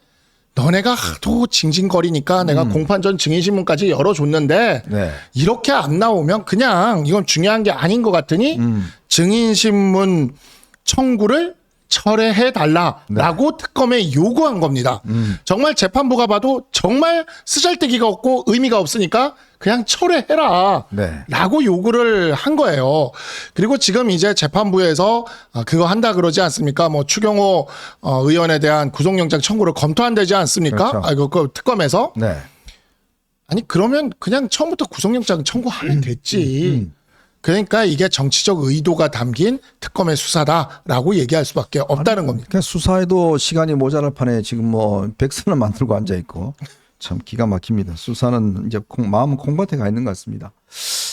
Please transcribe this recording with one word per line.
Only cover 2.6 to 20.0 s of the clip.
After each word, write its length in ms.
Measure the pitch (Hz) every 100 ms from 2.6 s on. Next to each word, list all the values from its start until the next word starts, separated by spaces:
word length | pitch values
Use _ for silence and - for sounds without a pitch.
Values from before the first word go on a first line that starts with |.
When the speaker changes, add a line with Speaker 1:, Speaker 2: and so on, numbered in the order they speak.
Speaker 2:
음. 60 | 120
Speaker 1:
공판 320 | 151 156 196
전 160 | 196 190
증인신문까지 720 | 151 170 175 196 180 151 196
열어줬는데 920 | 143 190 151 147 156 147 175 233 131 -
Speaker 2:
네. 240 | 104 87 73 -
Speaker 1:
이렇게 380 | 123 170 233 -
안 260 | 277 143 160
나오면 460 | 226 196 151 214 -
그냥 580 | 190 254 175 220 190 147
이건 200 | 202 170
중요한 380 | 156 190 220
게 80 | 202
아닌 300 | 147 196 233
것 80 | 220
같으니 460 | 170 151 165 277 247
Speaker 2:
음. 300 | 233 214 85 - -
Speaker 1:
증인신문 1200 | - 175 226 226 208 220 202 196 185 190 170 127 - - - _ _ -
청구를 680 | - 262 226 208 294 349 - _ _ -
철회해달라라고 1600 | - 208 220 220 202 247 254 151 165 165 - - 104 156 165 294
Speaker 2:
네. 60 | 320
Speaker 1:
특검에 540 | - - 254 247 165
요구한 460 | 135 202 247 311 196
겁니다. 420 | 139 135 123 127 110
Speaker 2:
음. 320 | 113 110 92 -
Speaker 1:
정말 300 | 196 294 277
재판부가 520 | 190 262 269 240 226
봐도 360 | 208 262 262 -
정말 540 | - 180 262 330 339 320 - -
쓰잘데기가 640 | 302 349 349 285 240 226
없고 380 | 185 254 254 247
의미가 320 | 240 262 220
없으니까 560 | 160 233 170 220 277 - _ -
"그냥 260 | 190 240 214
철회해라"라고 1700 | -